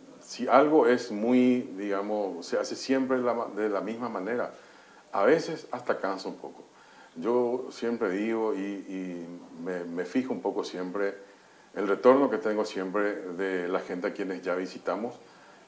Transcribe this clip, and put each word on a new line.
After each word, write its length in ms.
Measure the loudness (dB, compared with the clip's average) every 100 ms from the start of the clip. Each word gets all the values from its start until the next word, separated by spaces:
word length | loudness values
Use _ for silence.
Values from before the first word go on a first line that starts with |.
| -20 -20
si 280 | -14 -6 6
algo 380 | 8 8 6 6
es 260 | 4 2
muy, 500 | -2 4 6 6 4 0 -6
digamos, 720 | -4 -2 -2 -2 -4 -6 -4
se 120 | -2
hace 180 | -2 -4
siempre 420 | 0 0 2 0
de 40 |
la 120 | 0
ma-, 140 | -2 -4
de 140 | -2 -2
la 120 | 0
misma 280 | -2 -6 -6
manera, 440 | -4 -4 -4 -4 -8 -20 -20 -20 -20 -6
a 120 | 2
veces 420 | 4 4 2 -8 -8
hasta 280 | -6 -4 -2
cansa 300 | -2 -4 -6
un 80 | -10
poco. 260 | -12 -16 -20 -20 -20 -20 -18 -6
Yo 520 | 0 2 2 -2 -6
siempre 400 | -6 -4 -2 0
digo 440 | 0 0 0 0
y, 40 | -2
y 680 | -4 -8 -8 -8 -6 -8 -10 -14 -16 -10
me, 200 | -6 -6
me 200 | -6 -6
fijo 280 | -4 -2 -2
un 100 | -2
poco 220 | -4 -2
siempre, 500 | -4 -6 -6 -2 -4 -4 -14 -20 -20 -20 -12
el 140 | -4 0
retorno 400 | 6 8 8 6
que 100 | 2
tengo 260 | 0 0
siempre 500 | -2 -4 -2 0 0
de 540 | -2 -6 -4 -2 -2 0
la 120 | -2
gente 280 | -2 -4 -4
a 40 |
quienes 300 | -4 -6 -4
ya 120 | -4
visitamos, 600 | -2 -4 -6 -6 -4 -6 -10 -20 -20 -20 -20